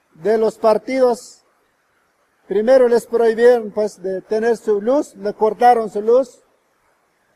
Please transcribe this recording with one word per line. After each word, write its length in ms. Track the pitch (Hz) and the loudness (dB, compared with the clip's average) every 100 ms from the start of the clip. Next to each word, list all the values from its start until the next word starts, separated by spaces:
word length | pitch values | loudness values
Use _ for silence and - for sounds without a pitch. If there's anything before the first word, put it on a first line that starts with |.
| _ | _
de 240 | 156 175 220 | _ -2 0
los 220 | 220 - | -2 -2
partidos, 840 | 226 214 - 262 247 226 - _ _ _ _ _ _ _ _ _ _ _ _ | -2 -2 -2 0 0 0 -8 _ _ _ _ _ _ _ _ _ _ _ _
primero 400 | 190 220 262 247 | -4 2 2 4
les 200 | 233 - | 0 -2
prohibieron, 640 | 233 226 226 240 247 214 | -2 0 2 2 2 -2
pues, 280 | 202 214 - | -6 -6 -6
de 220 | 185 185 | -8 -8
tener 360 | - 220 226 220 | -6 -4 -2 -4
su 220 | - 208 | -2 -4
luz, 360 | 214 277 - 202 | -2 -2 -4 -10
le 180 | 202 | -10
cortaron 560 | - 214 202 240 240 220 | -4 -4 2 2 2 -2
su 120 | 202 | -6
luz, 420 | 214 247 254 _ _ _ _ _ _ _ _ _ _ | 0 0 0 _ _ _ _ _ _ _ _ _ _